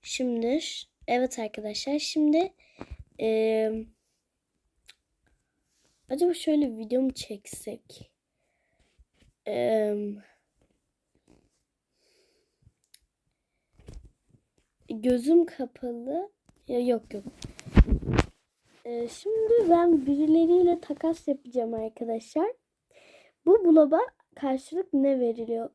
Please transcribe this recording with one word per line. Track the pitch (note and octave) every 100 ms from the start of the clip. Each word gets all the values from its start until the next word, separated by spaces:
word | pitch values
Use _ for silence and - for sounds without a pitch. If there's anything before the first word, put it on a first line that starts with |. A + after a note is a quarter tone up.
Şimdi, | - - B3+ A#3 A#3 C#4+ D#4+ - - _ -
evet | B3 B3+ B3
arkadaşlar, | A3 - G#3 G#3 - D4
şimdi, | - D#4 D4+ D#4 F#4+ _ _ _ - - - _
e, | A3 A3 A3 A3 A3 A3 A3 _ _ _ _ _ _ _ _ _ _ - _ _ _ _ _ _ _ _ _ _ _
acaba | C#4 F4
şöyle | E4+ - D4+ C#4+
bir | A3
video | G#3+ B3
mu | C4
çeksek? | - - G3+ - - - A3+ _ - - _ _ _ _ _ _ _ _ _ _ _ _ _ -
E, | G3+ A#2+ A3 G#3 G#3 G#3 G#3 - _ _ _ _ _ _ _ _ _ _ A#1 _ _ _ _ _ _ _ _ _ _ _ _ _ _ _ - _ _ _ _ _ _ _ _ - - - _ _ _ _ _ _ _ _
gözüm | A3+ A#3 B3 B3 E4+ E4+
kapalı. | - B3 - B3 A#3+ B3 D4+ G4+ _ _ _ -
Ya, | B3
yok, | B3 A#3 -
yok. | G#3 - - - - - - - - - - - _ _ _ _ _ A#3+
E, | A#3+ A#3
şimdi | - G4 A4 A4 A#4 F#4+
ben | E4+ F4 E4 C4+
birileriyle | C#4+ D4+ D#4+ E4 F4 F4 E4+
takas | - C#4+ D#4+ E4 -
yapacağım | C#4 - B3 A3+
arkadaşlar. | A3+ A3 - A#3 A3+ - - G4 B4+ _ _ _ _ _ - _ _ -
Bu | G#4+ F4+
bloba | D#4+ D4 D#4+ B4+ _ _ -
karşılık | C#4 C4 - E4 F#4+
ne | C#4+ C#4 C4+
veriliyor? | A#3+ A3+ A3+ A3+ A3+